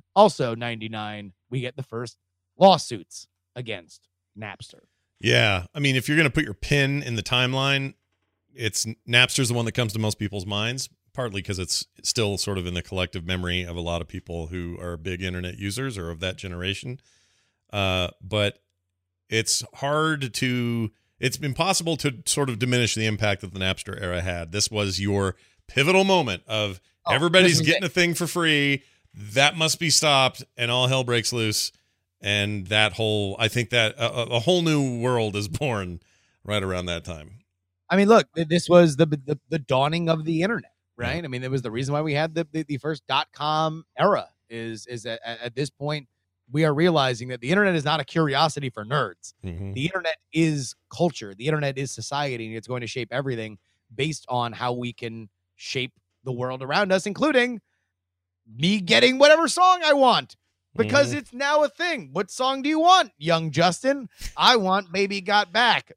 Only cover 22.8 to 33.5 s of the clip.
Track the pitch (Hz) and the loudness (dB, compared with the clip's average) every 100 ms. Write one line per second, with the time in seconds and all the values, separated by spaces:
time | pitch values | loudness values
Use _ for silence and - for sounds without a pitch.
22.8 | 113 113 110 104 107 98 92 95 92 95 | 2 0 -2 0 -2 -2 -6 -6 -4 -4
23.8 | - 95 92 87 90 85 82 101 - 107 | -8 -8 -6 -4 -4 -6 -6 -4 -2 -2
24.8 | 98 92 101 101 95 - _ _ - 135 | -2 -2 0 0 0 -4 _ _ -4 0
25.8 | 143 190 196 185 127 90 - 110 104 92 | 4 6 6 4 2 -4 -4 -4 -4 -6
26.8 | _ _ - 127 170 185 185 160 156 165 | _ _ -2 2 4 6 6 4 4 2
27.8 | 185 180 175 160 165 180 160 147 143 139 | 0 2 2 0 -2 0 2 2 2 -2
28.8 | - _ _ - 104 117 147 165 160 - | -6 _ _ -18 -4 2 2 2 -2 0
29.8 | 165 - 156 135 127 - - - 120 123 | 0 2 4 4 2 0 -14 -6 -2 0
30.8 | 127 131 120 117 - 120 110 107 - - | 2 0 0 0 0 -2 -2 -2 -4 -8
31.8 | _ _ _ _ 101 101 101 104 92 107 | _ _ _ _ -2 0 -2 -4 -2 0
32.8 | 107 92 110 107 98 101 110 | 2 0 0 0 -2 -2 -2